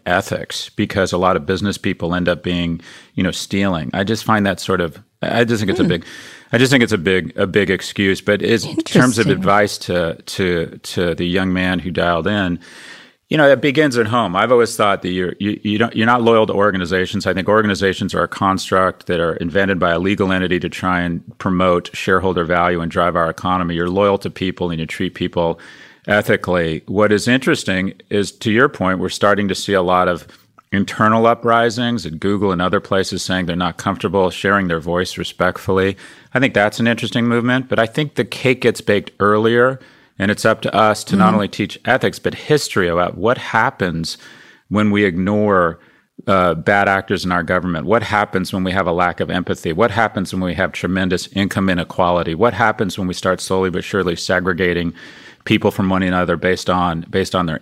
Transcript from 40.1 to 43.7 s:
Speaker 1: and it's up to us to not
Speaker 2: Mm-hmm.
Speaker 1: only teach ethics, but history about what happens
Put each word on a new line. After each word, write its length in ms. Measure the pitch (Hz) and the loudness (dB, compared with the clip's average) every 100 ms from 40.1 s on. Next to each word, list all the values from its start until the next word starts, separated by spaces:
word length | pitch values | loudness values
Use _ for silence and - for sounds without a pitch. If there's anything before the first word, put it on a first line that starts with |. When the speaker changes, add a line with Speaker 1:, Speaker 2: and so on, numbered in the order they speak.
| - | -4
Speaker 1:
and 120 | 98 | -2
it's 140 | 101 | 2
up 160 | 110 107 | 2 2
to 120 | - | 0
us 300 | 101 110 101 | 2 4 2
to 100 | - | 0
not 120 | 98 92 | 4 4
Speaker 2:
Mm-hmm. 80 | |
Speaker 1:
only 140 | 104 98 | 4 0
teach 300 | - 104 - | -4 -6 -4
ethics, 340 | - 127 104 - | 0 0 0 -2
but 160 | - | -6
history 540 | 110 - 151 - 107 87 | -4 0 0 0 0 0
about 280 | 85 87 - | 2 0 0
what 220 | 107 131 | -2 -2
happens 800 | - 113 123 | 0 0 0